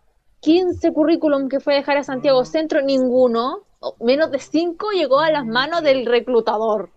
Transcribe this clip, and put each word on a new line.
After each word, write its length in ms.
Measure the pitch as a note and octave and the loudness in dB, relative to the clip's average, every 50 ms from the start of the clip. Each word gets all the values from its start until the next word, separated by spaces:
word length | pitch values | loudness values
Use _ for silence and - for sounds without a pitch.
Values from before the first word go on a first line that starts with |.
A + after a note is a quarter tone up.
| _ _ _ _ _ _ _ _ | _ _ _ _ _ _ _ _
quince 520 | - D4+ E4 F#4 F#4 F4+ F4 - - E4 | 0 2 2 4 2 0 -2 0 -2 0
currículum 560 | B3 D4 D#4 D4+ E4+ C#4 D#4 D4+ C#4+ C#4 C#4 B3+ | 2 2 2 2 2 0 2 0 0 0 -2 -2
que 100 | C4+ C#4 | -4 -4
fue 160 | - D4 C#4+ | -2 0 0
a 40 | C#4 | 0
dejar 180 | C4+ D4 C#4+ | 0 0 -2
a 80 | C#4+ C4+ | -2 -2
Santiago 400 | - C4+ B3 B3 C#4+ C4 B3+ B3 | -4 -6 -2 0 2 2 2 0
Centro, 360 | - - D#4 D#4+ D#4 D#4+ D4+ | 0 -2 -4 -2 0 -2 0
ninguno, 800 | C4+ C4+ C4+ C4 B3+ B3 B3 B3+ B3+ B3 A3+ A3+ A#3+ C4+ F4 G4+ _ _ _ - | 0 0 0 0 0 2 4 4 4 4 2 0 -2 -4 -6 -8 _ _ _ -12
o 160 | - - - - | -12 -12 -10 -4
menos 300 | A#3 A#3+ C4 D4 D#4+ - | 0 0 2 2 0 -2
de 80 | C#4 B3+ | -2 -8
cinco, 520 | - - - D#4 E4+ F4 E4+ - G#4 G#4+ | -8 -4 -2 -2 -2 -2 -6 -6 -6 -4
llegó 260 | G#4 F4+ D4+ B3 C4 C#4+ | -2 -2 0 2 2 2
a 120 | D#4+ D#4+ | 2 2
las 120 | D#4 D4 B3+ | 0 0 -2
manos 360 | A3 A3+ B3 C4+ D#4 E4+ E4+ | -2 -2 -2 -2 -2 -2 -2
del 240 | D#4 C#4+ C4+ A3+ A3+ | 2 2 0 0 0
reclutador. 840 | A#3 A#3+ A#3 A3+ B3+ B3 A3+ A3+ A3+ G3+ G#3+ A3 A3+ G#3 G3+ F3+ - _ | 0 0 0 0 2 0 0 0 0 -2 -2 0 -2 -2 -4 -4 -10 _